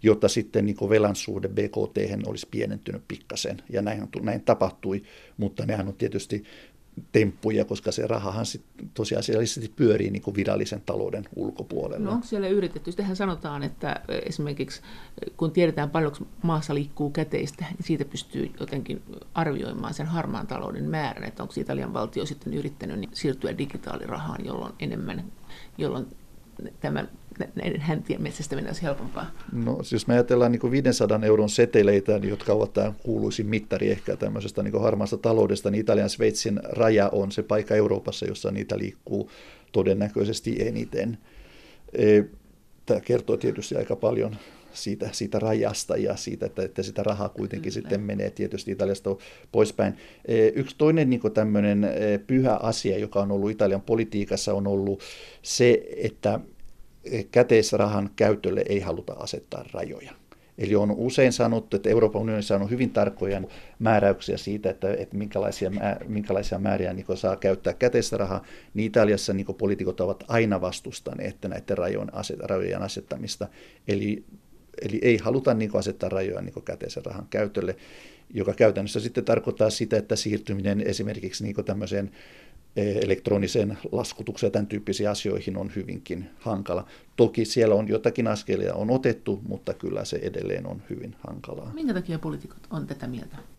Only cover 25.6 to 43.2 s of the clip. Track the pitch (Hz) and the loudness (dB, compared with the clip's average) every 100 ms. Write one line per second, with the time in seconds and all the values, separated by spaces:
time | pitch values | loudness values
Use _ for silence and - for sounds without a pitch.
25.6 | - - 151 127 - - - - - - | -16 -6 -4 -4 -8 -14 -20 -20 -20 -14
26.6 | - - 143 147 - - - - - - | -14 -8 -6 -4 -6 -12 -18 -10 -8 -6
27.6 | 180 - 151 156 - - 147 - 151 139 | -4 -4 -2 -2 -4 -4 -6 -8 -6 -6
28.6 | - 165 165 - 123 - 165 - - 123 | -6 -4 -4 -4 -6 -6 -8 -10 -8 -4
29.6 | 117 123 - 113 - 120 120 123 120 120 | -2 -2 -2 -2 2 2 4 4 4 2
30.6 | 127 135 131 127 104 107 107 107 104 - | 2 2 2 2 2 4 6 6 6 4
31.6 | 117 117 101 101 98 104 98 101 - 107 | 6 8 8 6 4 2 0 -2 2 2
32.6 | 104 104 104 101 - 110 107 104 104 107 | 2 2 0 -2 -2 0 0 -2 0 -2
33.6 | 104 98 104 98 - 98 101 107 107 104 | 0 0 2 0 -2 -2 -2 -4 -4 -4
34.6 | 101 104 113 107 110 113 117 113 101 101 | 0 2 2 2 0 0 2 4 4 2
35.6 | 101 101 110 107 101 - 110 104 113 104 | 0 0 2 2 2 2 2 2 -2 -2
36.6 | - - 110 107 101 104 98 101 107 107 | -4 2 6 6 6 2 0 -2 0 0
37.6 | 104 107 104 101 - - - - - 101 | 4 4 4 2 -2 -4 -4 -4 -4 -4
38.6 | 104 101 101 - - 104 104 - - - | -4 -4 -4 -8 -4 -4 -4 -12 -20 -20
39.6 | _ - 98 98 104 107 104 110 113 117 | _ 2 4 4 2 0 0 0 -2 0
40.6 | 107 107 117 - 113 113 - - - - | -2 -2 -4 -4 -4 -6 -12 -20 -20 -20
41.6 | - - - - 214 104 101 - - - | -20 -20 -8 4 8 8 6 -6 -20 -20
42.6 | - - - 107 - 123 | -20 -20 0 0 4 0